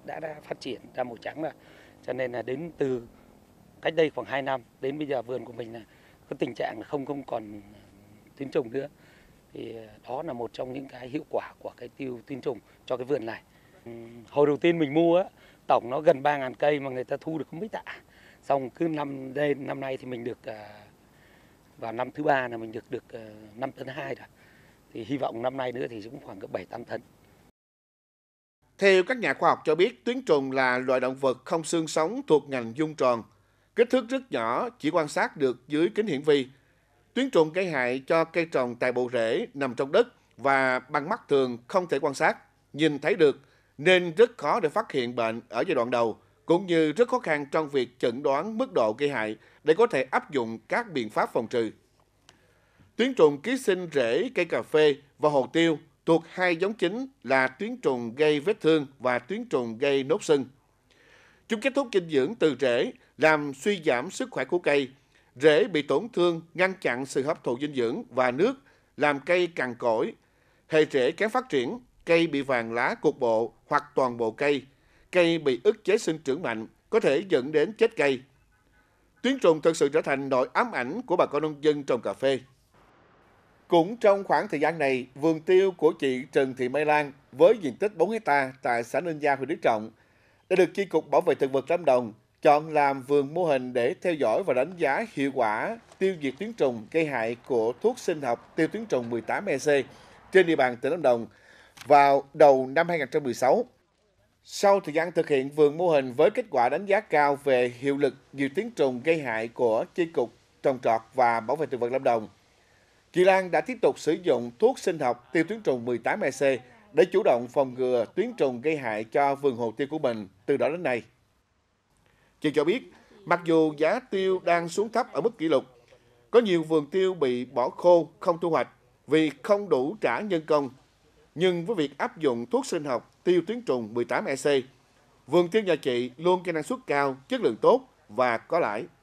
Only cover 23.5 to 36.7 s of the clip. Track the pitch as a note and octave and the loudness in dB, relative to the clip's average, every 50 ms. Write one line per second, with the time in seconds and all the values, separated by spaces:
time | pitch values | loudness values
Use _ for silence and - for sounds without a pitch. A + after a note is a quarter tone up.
23.5 | G#2 A2+ C3+ C3+ - - C3 C3 C3 D#3 C#3+ C3+ B2 - - - _ _ _ _ | -10 -8 -8 -8 -8 -12 -14 -14 -12 -12 -10 -10 -10 -12 -14 -20 _ _ _ _
24.5 | _ _ _ _ _ _ _ _ - A#2+ A2+ G2 C#3+ C3+ C#3 C3+ B2 A2+ A#2+ C3 | _ _ _ _ _ _ _ _ -14 -14 -8 -8 -6 -4 -4 -6 -6 -4 -6 -6
25.5 | C3 C#3 B2+ B2+ A#2+ B2 C#3+ C#3 A#2 A2 G2 A2+ C3 D3 - - A2 F#2+ - - | -6 -4 -6 -6 -6 -6 -8 -8 -10 -12 -14 -14 -18 -18 -18 -18 -16 -16 -12 -10
26.5 | A2+ G#2 F2+ _ A2 A#2 A#2 - A2+ A2 - _ _ _ _ _ _ _ _ _ | -8 -10 -8 _ -14 -14 -10 -10 -10 -12 -12 _ _ _ _ _ _ _ _ _
27.5 | _ _ _ _ _ _ _ _ _ _ _ _ _ _ _ _ _ _ _ _ | _ _ _ _ _ _ _ _ _ _ _ _ _ _ _ _ _ _ _ _
28.5 | _ _ _ _ _ - G3 G3+ F#3+ F#3 F3+ F#3 C4 B3 G3+ D3 C3+ - F3+ D#3+ | _ _ _ _ _ 2 4 6 6 6 4 0 -4 -2 -2 -4 -2 2 2 2
29.5 | C3 - - E3 D#3 D#3+ F#3 B3 - _ _ A#3 A#3+ C4 C4 - D#3+ C#3+ C3+ C3+ | 2 2 0 -2 2 2 2 0 0 _ _ -4 -4 -4 0 2 2 2 2 -2
30.5 | C3 C3+ C3 B2+ B2 B2+ B2+ C3 B2+ B2+ B2+ B2+ C3 C3 C3+ C3 B2 - _ - | 0 0 2 2 0 0 0 0 0 0 0 -4 -4 0 -2 -2 -2 -2 _ -6
31.5 | F3+ E3 D#3 - - E3+ D#3+ D#3 - E3 D#3 E3+ A3+ C4 C3+ - D#3+ C#3+ C#3+ C#3 | -6 -4 -4 -2 -2 -2 -2 -2 -2 -2 -2 -2 -4 -8 2 2 2 2 2 -2
32.5 | C3+ B2+ A#2 A2+ A2+ C3+ D#3 D#3 D3+ - C#3+ B2+ A#2+ A2+ G#2 _ _ _ _ _ | -6 -6 -6 -8 -4 -4 -4 -4 -2 0 0 0 0 0 -4 _ _ _ _ _
33.5 | _ _ _ _ _ - A#3 A3+ - C4 A3+ A3+ C4 C4+ C4 _ - B2+ A2+ A2+ | _ _ _ _ _ 0 2 2 2 0 0 0 -6 -6 -6 _ -4 -2 -2 0
34.5 | B2 D3+ A#3 A#3+ - _ - D3+ D#3+ F3 D#3 D3+ - - G#3 B3 - E3 C#3 B2+ | 0 -2 -2 -6 -8 _ -4 0 0 0 0 0 -2 -2 -2 -2 -2 -2 -2 -2
35.5 | A#2 - _ - D3 D3 E3+ - G#3 G#3+ G#3 G#3 D#3 C3 D3 D#3 D3 C#3+ B2+ B2+ | -2 -4 _ -6 0 0 0 0 0 -2 -2 -2 -4 -2 2 2 2 2 2 -4
36.5 | - _ _ _ | -12 _ _ _